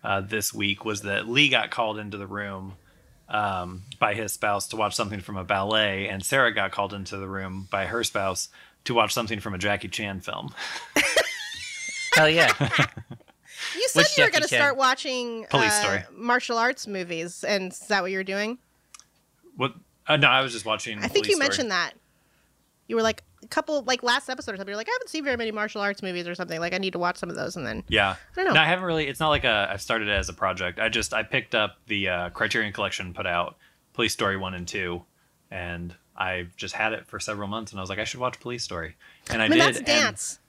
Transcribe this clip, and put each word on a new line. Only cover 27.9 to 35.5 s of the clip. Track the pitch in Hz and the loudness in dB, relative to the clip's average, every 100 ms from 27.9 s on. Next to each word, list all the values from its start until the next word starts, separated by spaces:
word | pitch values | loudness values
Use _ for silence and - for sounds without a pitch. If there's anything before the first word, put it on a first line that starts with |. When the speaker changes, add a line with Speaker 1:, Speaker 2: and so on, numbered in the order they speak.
| 107 98 | 4 4
Speaker 3:
I | 90 - - | 2 -8 -2
don't | 381 | 4
know. | |
Speaker 1:
No, | 151 | 6
I | 156 | 6
haven't | 185 185 | 4 2
really, | 160 147 | 0 0
it's | 135 | 0
not | 156 | 2
like | 143 | 4
a, | 131 107 98 | 4 4 2
I've | 101 | -2
started | - 117 104 | 0 0 2
it | |
as | 98 95 | 2 0
a | |
project. | 85 95 90 90 87 | -2 -2 0 -4 0
I | 110 | 0
just, | 117 104 | 0 0
I | 113 | -2
picked | 107 135 - 117 | 0 -2 0 0
up | 104 - _ | 0 -2 _
the, | 104 95 | -2 0
uh, | 87 87 | 0 -2
Criterion | - 110 117 107 | -2 0 0 -2
Collection | 98 98 - 95 | -2 -4 -4 -8
put | 85 95 | -6 -2
out | 87 87 - _ _ _ | 0 -2 -6 _ _ _
Police | - 113 | -2 -2
Story | - 104 95 | 2 0 0
one | 95 | -4
and | 90 87 | -8 -8
two, | 107 90 87 - _ _ _ _ | -6 -4 -6 -10 _ _ _ _